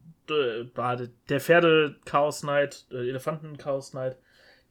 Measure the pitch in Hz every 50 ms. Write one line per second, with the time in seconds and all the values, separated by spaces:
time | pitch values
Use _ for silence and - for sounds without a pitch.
0 | _ 165 - _ - - 151 151 135 120 110 117 120 123 - - 117 123 123 123
1 | 123 120 - _ _ - 143 139 - - 165 175 170 165 160 156 151 143 - _
2 | - - - 143 147 151 143 - - 147 143 143 143 139 - - _ - 127 127
3 | 123 123 131 127 - 156 160 151 156 156 147 139 - 151 135 135 135 - - 135
4 | 131 131 127 _ _ _ _ _ _ _ _ _ _ -